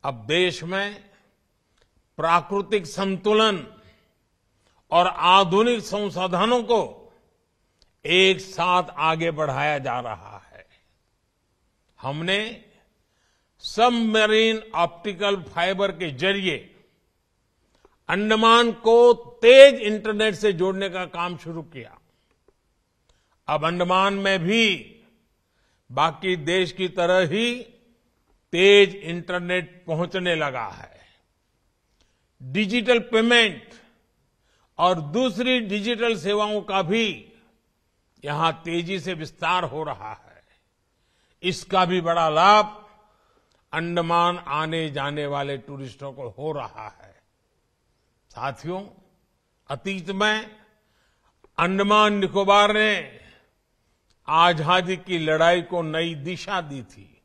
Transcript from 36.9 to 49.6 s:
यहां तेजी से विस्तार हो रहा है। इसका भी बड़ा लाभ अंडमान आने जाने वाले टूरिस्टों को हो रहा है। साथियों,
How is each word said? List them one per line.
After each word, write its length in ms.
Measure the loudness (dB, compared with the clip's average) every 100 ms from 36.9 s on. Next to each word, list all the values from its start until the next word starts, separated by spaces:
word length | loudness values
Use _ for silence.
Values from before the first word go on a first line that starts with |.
| 0 -2 -6 -14 _ _ _ _ _ _ _ _ _ -8
यहां 280 | -2 -2
तेजी 460 | -4 -6 -6 -6 -8
से 140 | -8
विस्तार 500 | -10 -12 -8 -4 -4
हो 200 | -4 -8
रहा 300 | -10 -12 -14
है। 300 | -18 _ _ _ _ _ _ _ _ _ _ _ _
इसका 420 | -6 -6 -2 0 2
भी 160 | 0
बड़ा 280 | 0 0 0
लाभ 600 | 4 6 6 4 -4 -20 _ _ _ _ _ _ _ _
अंडमान 640 | -8 -4 -4 0 2 2 0
आने 520 | -6 -6 -4 -4 -6
जाने 360 | -6 -8 -6 -6
वाले 320 | -6 -6 -8
टूरिस्टों 560 | -12 -14 -14 -14 -18
को 160 | -14 -16
हो 220 | -12 -10
रहा 460 | -8 -10 -14 -18 -20
है। 220 | -20 _ _ _ _ _ _ _ _ _ _ _ _
साथियों, 580 | -10 -10 -10 -10 -10 -12 _ _ _ _ _ _ _